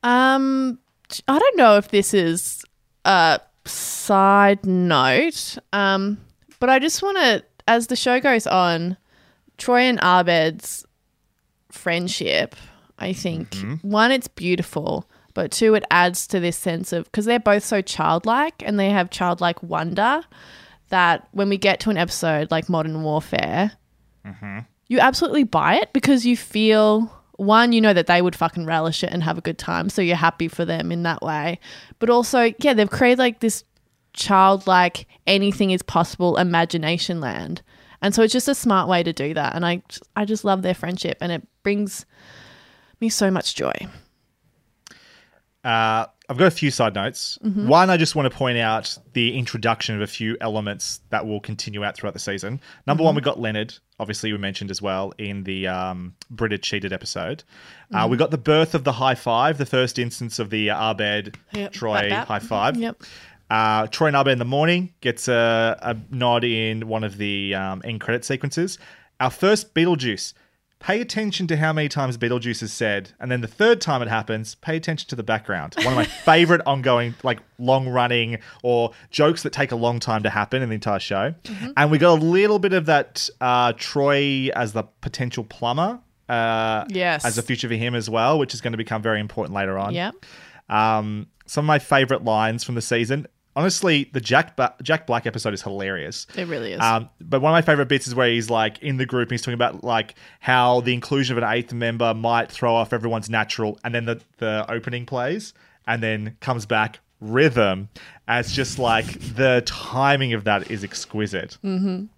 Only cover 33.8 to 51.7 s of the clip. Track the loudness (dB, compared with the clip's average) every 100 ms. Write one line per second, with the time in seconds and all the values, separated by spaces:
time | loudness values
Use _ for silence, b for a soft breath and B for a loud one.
33.8 | _ _ _ -10 2 6 6 6 4 4
34.8 | 4 0 -16 b 2 2 2 2 0 0
35.8 | 0 0 0 0 0 2 2 2 0 -2
36.8 | -2 -2 -2 -6 -6 -8 -8 -10 b b
37.8 | b b -2 4 4 4 0 0 2 2
38.8 | 2 0 0 -2 -4 -2 -4 -2 -2 -2
39.8 | -6 -20 _ -6 -2 -2 0 0 0 -4
40.8 | -4 -6 -6 -6 -6 -8 -10 _ -4 -2
41.8 | -4 -8 -16 b b b b b b b
42.8 | b b -4 2 2 2 -2 -4 -4 -4
43.8 | -10 -16 _ _ _ _ _ _ _ _
44.8 | -20 b b b b b b _ -2 2
45.8 | 2 0 -2 _ _ 4 4 4 -2 2
46.8 | 0 0 -6 -6 -10 -6 -4 -2 4 6
47.8 | 6 4 2 0 -2 0 -2 0 0 0
48.8 | -4 -12 _ -2 -2 -2 -6 -4 -2 -2
49.8 | -4 -4 -6 -6 -8 -6 -6 -6 -6 -8
50.8 | -10 -12 _ -6 -4 -8 -8 -10 -10